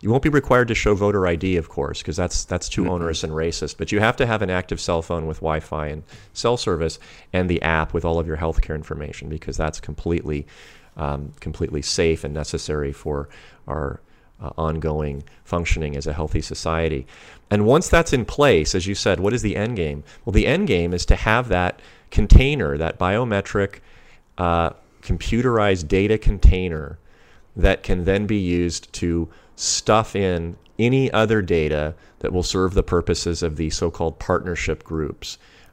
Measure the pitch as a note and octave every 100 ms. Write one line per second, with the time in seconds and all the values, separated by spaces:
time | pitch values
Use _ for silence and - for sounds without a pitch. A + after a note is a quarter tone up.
0 | G#2 C3 D3+ C#3+ - B2 A#2 G#2+ G#2+ G2
1 | G2+ G2+ F2+ E2+ F#2+ F2 - - C#2 -
2 | - E2 F2 - - F2+ - - F2+ F2
3 | E2 D#2+ D#2+ D#2 E2 - D2 - - G#2
4 | A2+ B2 A#2+ G#2+ F#2 F2+ - E2 - E2
5 | D#2+ E2+ D#2+ D#2 D#2+ D#2 - D#2 D2+ D2+
6 | - - - - A#2 A#2+ A2 D#2+ D#2+ -
7 | - - - F#2 F2+ E2 E2 D#2+ D#2+ E2+
8 | E2+ E2 E2 D#2 D#2+ - - D#2 D2+ D2+
9 | D2 - - D#2 - D#2 D#2 - - D2+
10 | E2+ E2+ D2+ D2 - - - - - -
11 | D2 C#2+ C#2+ - D#2+ - E2+ D2+ - -
12 | E2 D#2+ C#2+ D2+ D2 D#2+ - D2+ C#2+ C#2+
13 | D2+ C#2+ C#2+ - - - - D2+ C#2 -
14 | - _ _ - D2 - D#2+ D#2+ D#2 D2+
15 | D2 C#2 - - - E2+ E2 E2 D2+ C#2+
16 | D2+ D2+ D#2 D#2+ - - E2 D#2+ E2 C#2
17 | - - - - - G#2 G#2+ D#3 - E3+
18 | E3 B2+ G#2 - C#3+ F2 D#2 F#2+ F#2+ G2
19 | G#2+ F2 G2 A#2+ G#2+ F#2+ A2+ A2+ D2+ C#2+
20 | - - - G#2 G#2+ E3+ F#3+ F2+ E2+ F2
21 | - G2+ A2 A#2 B2 F2+ F2+ - - -
22 | - - G#2 - C3+ D3 D2+ D2 D#2+ -
23 | F2+ G#2+ B2 G2+ - G#2 G2 - - -
24 | - - _ - F2 E2+ E2+ - - _
25 | - E2+ - A2+ B2 A2+ G#2 F#2 D2+ F#2+
26 | G#2 A2 - G2 - F#2 F#2 D#2 D2 E2
27 | - - - - - F#2+ F#2+ - - F2+
28 | F2 G2 G#2 G#2 F2 F2 F2 - - -
29 | F2 E2+ D#2+ - - - - - - G#2+
30 | A2 G2+ F#2+ E2+ E2+ F2 _ - A#2 C3+
31 | C3 G#2+ A2 A2 F#2 E2 D2+ D2+ D2+ D#2+
32 | - - - F2+ E2+ F#2+ F#2 F#2+ - F2
33 | F2 E2+ F2+ E2 E2+ D#2 D#2 - E2+ -
34 | E2 - - F2+ F2+ E2+ - D2+ - D#2+
35 | D2 - - - - - -